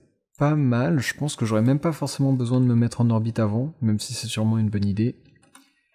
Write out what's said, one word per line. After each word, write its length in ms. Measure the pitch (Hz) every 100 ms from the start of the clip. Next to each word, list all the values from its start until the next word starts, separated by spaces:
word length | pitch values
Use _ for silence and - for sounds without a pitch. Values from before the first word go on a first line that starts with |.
| _ _ _ -
pas 160 | 147
mal. 440 | 151 135 120 143 156
Je 160 | -
pense 220 | - 143 -
que 100 | 110
j'aurais 160 | 110
même 180 | 117 143
pas 120 | 170
forcément 400 | 151 139 - 135
besoin 280 | 131 120 127
de 60 | 127
me 80 |
mettre 260 | 117 117 -
en 100 | 120
orbite 280 | 113 113 113
avant, 360 | 107 110 147 -
même 200 | 110 107
si 140 | -
c'est 120 | 120 110
sûrement 320 | - 110 113
une 120 | 107
bonne 160 | 101 101
idée. 300 | 98 120 - - _ _ - _ _ _